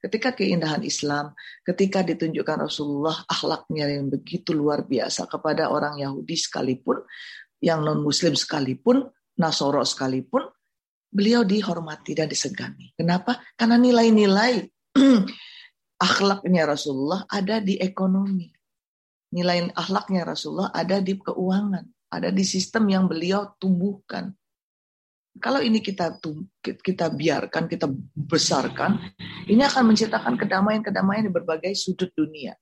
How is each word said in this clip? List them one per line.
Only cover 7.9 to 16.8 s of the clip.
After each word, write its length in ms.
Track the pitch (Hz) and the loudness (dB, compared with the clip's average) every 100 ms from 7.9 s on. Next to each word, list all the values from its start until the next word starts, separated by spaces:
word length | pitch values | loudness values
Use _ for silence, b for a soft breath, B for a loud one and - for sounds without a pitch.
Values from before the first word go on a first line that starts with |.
| 151 147 139 170 147 | 0 0 2 2 0
sekalipun, 720 | - 156 131 131 - 254 269 _ _ - | -2 -4 -4 -2 2 2 2 _ _ -4
Nasoro 480 | 165 151 139 143 143 | -2 0 0 0 0
sekalipun, 560 | - 135 131 131 254 311 _ _ _ _ _ _ | -2 -2 -4 -2 -4 -4 _ _ _ _ _ _
beliau 400 | 196 202 240 214 | 0 4 4 4
dihormati 640 | 208 196 170 160 151 - | 2 0 -4 -6 -12 -8
dan 160 | 160 160 | -2 -2
disegani. 640 | - 139 - 127 139 - | -2 -6 -6 -10 -12 -20
Kenapa? 480 | _ 165 180 214 247 B _ | _ 0 0 0 -4 B _
Karena 240 | 226 240 | 4 6
nilai-nilai 880 | 247 240 226 214 202 190 233 240 - _ _ | 8 8 8 8 6 6 4 2 -4 _ _
<clears throat> 80 | - 277 240 190 B B B B _ _ _ 185 | 6 8 8 4 B B B B _ _ _ 0
akhlaknya 560 | - 196 196 180 180 151 | 4 2 2 2 2 4
Rasulullah 560 | 143 | 0